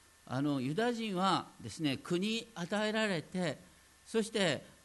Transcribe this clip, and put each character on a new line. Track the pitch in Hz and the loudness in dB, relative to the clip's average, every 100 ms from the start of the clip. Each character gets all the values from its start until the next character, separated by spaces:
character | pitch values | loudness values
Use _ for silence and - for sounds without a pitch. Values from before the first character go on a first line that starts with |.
| - - - | -20 -20 -6
あ | 127 | 0
の、 | 147 139 | 2 2
ユ | 127 160 | 0 0
ダ | 240 | 0
ヤ | |
人 | 233 220 180 | 0 -2 2
は | 190 156 - - | 4 2 0 -10
で | - | -12
す | - | -2
ね、 | 151 131 | -2 -2
国 | - 175 208 226 - | 0 0 0 -2 -4
与 | - 175 208 214 | -8 -2 0 0
え | |
ら | 220 220 | 2 2
れ | 175 | 0
て、 | - 185 175 123 - - - - - | -2 -2 -2 -2 -10 -20 -20 -20 -2
そ | 226 | 0
し | 214 | 0
て、 | 220 185 123 - - | 2 2 2 -4 -20